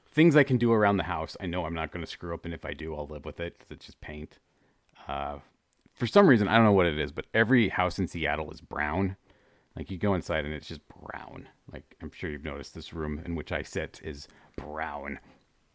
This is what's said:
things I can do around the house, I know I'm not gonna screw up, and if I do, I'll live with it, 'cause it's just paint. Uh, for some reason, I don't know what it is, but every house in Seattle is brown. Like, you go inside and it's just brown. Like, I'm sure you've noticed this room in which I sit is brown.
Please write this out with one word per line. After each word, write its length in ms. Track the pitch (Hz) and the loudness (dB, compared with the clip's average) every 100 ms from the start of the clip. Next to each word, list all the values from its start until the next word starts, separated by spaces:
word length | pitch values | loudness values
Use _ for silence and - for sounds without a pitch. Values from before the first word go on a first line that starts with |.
| _ | _
things 240 | - 165 147 | 6 6 8
I 60 | |
can 140 | 139 123 | 6 4
do 160 | 117 | 4
around 240 | 113 104 101 | 6 6 4
the 80 | |
house, 320 | 85 85 80 - | 0 -4 -6 -6
I 60 | 92 | -6
know 180 | 87 | -4
I'm 100 | 82 | -4
not 160 | 82 80 | -4 -6
gonna 140 | 90 80 | -6 -10
screw 260 | - 87 | -10 -8
up, 100 | 82 | -8
and 100 | 85 | -8
if 100 | 82 | -10
I 80 | 78 | -8
do, 220 | 76 78 | -8 -8
I'll 120 | 76 73 | -8 -8
live 180 | 76 | -8
with 140 | 78 - | -10 -8
it, 180 | 85 - | -8 -10
'cause 100 | - | -20
it's 160 | 80 - | -20 -18
just 140 | - | -20
paint. 380 | - 76 76 _ _ _ _ _ _ _ - | -14 -12 -14 _ _ _ _ _ _ _ -10
Uh, 320 | 69 69 73 - _ _ _ _ | -6 -6 -8 -14 _ _ _ _
for 120 | - 120 | -6 2
some 200 | - 196 | 6 8
reason, 200 | 120 101 | 8 6
I 80 | 110 | 6
don't 80 | |
know 80 | 110 | 6
what 140 | 101 87 | 6 4
it 120 | 76 | 2
is, 140 | 73 | -4
but 140 | 76 - | -6 -4
every 340 | 113 113 127 101 | 0 4 4 4
house 300 | - 92 - | 2 -2 0
in 100 | 90 | -4
Seattle 420 | 85 73 76 76 | -2 -2 -2 -4
is 100 | 76 | -10
brown. 560 | - 71 73 82 98 98 _ _ _ _ _ - | -12 -6 -2 0 -2 -4 _ _ _ _ _ -12
Like, 140 | 76 | -10
you 80 | 92 | -4
go 160 | 101 | 0
inside 300 | 95 - 80 | 0 -2 -4
and 80 | 73 | -2
it's 120 | 76 - | -6 -10
just 120 | 78 _ | -14 _
brown. 600 | - - - - - - _ - | -20 -14 -14 -12 -16 -20 _ -18
Like, 240 | - - - | -18 -18 -16
I'm 80 | 78 | -16
sure 200 | - 90 | -10 -8
you've 140 | 73 | -6
noticed 300 | 76 71 69 | -8 -10 -12
this 180 | 87 - | -14 -12
room 280 | 82 78 73 | -8 -6 -6
in 100 | - | -6
which 180 | 82 76 | -6 -4
I 100 | 78 | -6
sit 380 | 71 92 78 - | -6 -6 -8 -10
is 240 | 82 71 - _ _ - | -12 -12 -14 _ _ -14
brown. 640 | 73 76 80 73 71 71 - _ _ _ _ | -10 -8 -8 -8 -10 -12 -14 _ _ _ _